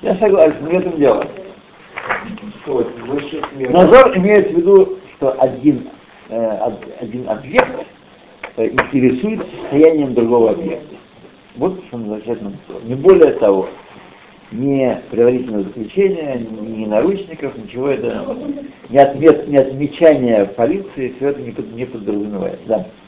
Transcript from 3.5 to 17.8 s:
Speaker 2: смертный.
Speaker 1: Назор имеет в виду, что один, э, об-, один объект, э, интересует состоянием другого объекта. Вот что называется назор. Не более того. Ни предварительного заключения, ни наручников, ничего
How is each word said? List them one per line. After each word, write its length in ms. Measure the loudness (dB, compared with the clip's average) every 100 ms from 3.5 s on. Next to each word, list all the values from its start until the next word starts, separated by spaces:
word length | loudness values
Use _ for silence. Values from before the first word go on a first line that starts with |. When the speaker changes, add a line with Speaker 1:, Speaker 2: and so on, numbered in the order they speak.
Speaker 2:
смертный. 200 | -8 0
Speaker 1:
Назор 440 | 4 8 8 8 4
имеет 340 | 4 4 4
в 60 | 0
виду, 400 | 6 6 6 -2 -14 -4
что 200 | -4 2
один, 500 | 0 2 2 2 -4 -20 _ -20 -10
э, 160 | -6 -4 -2
об-, 280 | -6 -6 -16 -14
один 300 | -10 -10 -6
объект, 560 | -8 -2 0 0 -4 -14 _ _ _ _ -18 -16 -4
э, 120 | -2
интересует 760 | -2 -2 2 2 2 -4 -6 -10 -12
состоянием 520 | -4 4 4 4 0
другого 380 | 0 2 2 2
объекта. 440 | 0 -4 -8 -12 -20 -20 -20 -20 _ _ -4
Вот 280 | -4 -4 -12
что 100 | -12
называется 460 | -10 -10 -8 -8
назор. 400 | -10 -14 -16 -16
Не 120 | -10 0
более 380 | 6 8 6
того. 340 | 4 2 2 0 -10 -20 -20 -20 -20 -20 -20 -16
Ни 440 | -6 -2 0 0 -2 -6
предварительного 540 | 2 2 2 -4 -6
заключения, 720 | -6 -8 -8 0 0 0 -6 -8
ни 480 | -8 -10 -10 -8 -2
наручников, 720 | 0 0 -2 -6 -10 -10 -10
ничего 300 | -14 -6